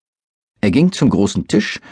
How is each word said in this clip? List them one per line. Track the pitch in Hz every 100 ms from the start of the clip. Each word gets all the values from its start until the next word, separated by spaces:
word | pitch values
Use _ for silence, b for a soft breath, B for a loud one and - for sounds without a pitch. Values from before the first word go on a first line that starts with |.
| _ _ _ _ _ _
Er | 101
ging | 117 180
zum | - 131
großen | 90 101 90 -
Tisch | 196 - - B